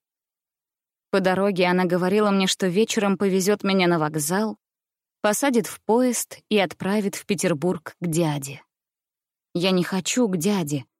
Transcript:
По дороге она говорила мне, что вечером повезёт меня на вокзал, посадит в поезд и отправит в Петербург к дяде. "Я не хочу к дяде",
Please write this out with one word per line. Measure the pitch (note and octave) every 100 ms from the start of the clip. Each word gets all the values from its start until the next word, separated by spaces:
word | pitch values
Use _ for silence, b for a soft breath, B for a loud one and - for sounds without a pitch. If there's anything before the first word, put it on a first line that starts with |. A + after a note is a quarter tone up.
| _ _ _ _ _ _ _ _ _ _ _
По | G3
дороге | F#3 F#3 G3 F#3 F3+
она | F3+
говорила | F#3 F3+ F3+ G#3 G#3+
мне, | G3 F#3+
что | - F#3+
вечером | F3 A3+ - G3+ F#3+
повезёт | G3+ F#3 F#3 G#3
меня | G3 F#3+ F3
на | E3+
вокзал, | D3+ D#3 D3 F#3 A3 G#3+ _ _ _ _ _ _
посадит | G#3+ G#3 C#4+ A#3 -
в | -
поезд | - A3+ B3+ A#3+ - - -
и | G#3
отправит | F3 - F#3+ G#3+ G3
в | -
Петербург | - F3+ F#3 D#3+ F3+ F#3 - -
к | F3
дяде. | D#3 E3 D3 C3+ C#3+ _ _ _ _ _ _ _ _ _
"Я | F3 F#3
не | F#3
хочу | F3 F#3+ - - A#3
к | F3+
дяде", | F3 G3+ D#3 C#3+ - _